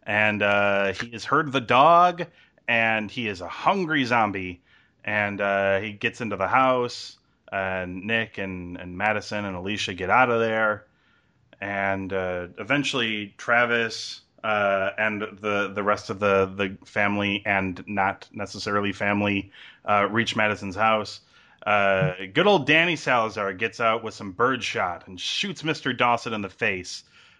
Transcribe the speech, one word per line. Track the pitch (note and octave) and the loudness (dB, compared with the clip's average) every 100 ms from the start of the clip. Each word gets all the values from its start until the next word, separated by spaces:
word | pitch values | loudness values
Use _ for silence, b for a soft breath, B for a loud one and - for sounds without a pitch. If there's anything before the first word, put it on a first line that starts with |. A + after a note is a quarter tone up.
and, | - G#2 G#2+ G#2 | -2 2 2 2
uh, | G2+ G2+ G2+ G2 G2 | 2 4 4 2 0
he | F#2+ A#2+ | -2 -8
has | A2+ | -8
heard | - D3 D3+ | -2 0 0
the | C3 | -2
dog, | A2+ B2 D3+ E3+ F3+ F3 E3 b b b - | 2 6 8 8 6 2 -10 b b b 0
and | A#2 A2+ A2 G#2 | 2 2 0 -2
he | C3 A2 | -6 -6
is | F2+ | -6
a | F2 | -8
hungry | - E3+ G3 D#3+ D3+ | -2 0 0 0 0
zombie, | A#2+ A#2 G#2+ G2 F#2 E2+ b b b b | 2 4 2 0 -8 -10 b b b b
and, | - G#2+ G2+ G2+ | -4 -2 -2 0
uh, | G2+ G2 G2 G2 | 0 2 4 2
he | G#2+ | -2
gets | G#2 A#2 - | -4 -4 -4
into | A2+ F#2+ | -6 -2
the | F#2+ | 2
house, | B2+ C3 B2+ A#2+ - - - _ _ - | 4 4 2 -2 -6 -14 -18 _ _ -8
and | G2 F#2+ F#2 F2+ F#2 | -4 -2 -4 -6 -6
Nick | G#2 A2+ A2 - | -2 -2 -2 -6
and, | G2 F#2 F2 F2 | -8 -8 -10 -10
and | F2+ F2+ | -10 0
Madison | G#2 G#2 - G#2 | 0 0 -2 -6
and | G2+ F2+ | -4 -6
Alicia | F#2+ G#2 - | -6 -4 -4
get | F#2 F#2 | -4 2
out | A#2 B2+ | 4 6
of | A#2 | 2
there, | A2+ A2 A2 G#2 _ _ _ _ _ _ _ - | 2 2 0 -2 _ _ _ _ _ _ _ -12
and, | G2+ G2 G2 G2 F#2+ | -6 -2 -2 -2 -4
uh, | F#2+ F#2 F2+ F2 - | -4 -4 -6 -8 -10
eventually | G#2 C#3+ C3+ C3 A2+ G#2+ G#2 - | -2 -2 0 -2 -2 -4 -8 -10
Travis, | - A#2+ A#2 A#2 A2+ - - - _ - | 0 2 4 2 0 -4 -12 -14 _ -8
uh, | A2 G#2 G2+ G2 G2 - | -2 2 2 2 0 0
and | G#2+ G#2 G#2+ G2 | -2 -2 -8 -6
the, | G#2 G2+ G2 | -2 -2 -2
the | G2+ | -2
rest | G2+ G#2 - | 0 0 -2
of | G2 | 0
the, | G2+ G2 F#2+ F#2+ | 2 4 2 -2
the | G2 G2+ - | -6 -6 -8
family | G#2+ G2+ G#2 G2+ G2+ G#2 | -2 0 0 0 -2 0
and | G2 F#2+ F2+ G2 | 0 0 -6 -6
not | G2+ F#2+ F#2 - | -2 -2 -2 -12
necessarily | G#2 G2 G2+ G#2+ G2+ G2+ | -12 -10 -8 -2 -2 -2
family, | - G2+ G#2 G2+ G2+ G2+ B B B | -2 0 0 0 -2 -6 B B B
uh, | - G#2 G2+ | 0 2 2
reach | A2+ A2 A#2 | 0 -2 0
Madison's | G#2+ G2 G2 F#2 | 0 0 -6 0
house. | A2 A2 G#2 - b b b b G#2 | 2 2 -2 -12 b b b b 0
Uh, | G#2 G2 F#2+ F#2 F#2 F#2+ | 2 4 2 0 -2 -4
good | G#2+ G3+ | 2 4
old | F#3+ C3 | 4 4
Danny | D#3 F3 | 2 2
Salazar | D#3 D3 B2 A2 G#2+ G2 | 0 2 2 2 -2 -4
gets | F#2 A2+ - | -4 -6 0
out | A2+ A2+ | 0 0
with | G#2+ | -4
some | - G2+ | -10 -10
birdshot | F#2 B2 B2+ G2+ A2+ F#2 E2+ - | 0 0 0 -4 -2 -2 -4 -12
and | F#2 | -10
shoots | - - G3+ D#3+ | -6 -4 -4 -6
Mister | D#3 D3 C#3 | -6 -4 -2
Dawson | B2 B2 A#2+ A#2+ | 2 2 2 -2
in | G#2+ | -6
the | G2 | -6
face. | - G#2+ F#2 E2+ - _ b b | -2 -2 -2 -8 -14 _ b b